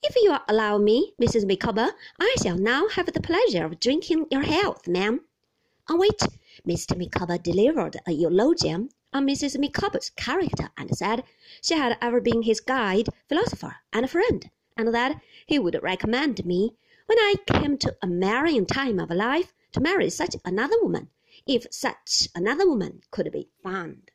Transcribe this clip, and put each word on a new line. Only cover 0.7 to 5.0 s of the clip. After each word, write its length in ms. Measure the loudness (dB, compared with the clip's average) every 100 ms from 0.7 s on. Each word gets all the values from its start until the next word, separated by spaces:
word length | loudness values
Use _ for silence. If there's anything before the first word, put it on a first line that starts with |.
| 2
me, 360 | 4 4 2 0
Missus 260 | 0 2
Micawber, 480 | 2 0 0 0 -2 -4 -16 -2
I 160 | 0 0
shall 160 | 0 0
now 300 | 0 2 0
have 240 | -2 -4
the 80 | -4
pleasure 440 | -2 2 2 2
of 160 | -2 -2
drinking 460 | 0 0 0 -2 0
your 120 | -2
health, 460 | 0 0 0 -4 -2
ma'am." 320 | 0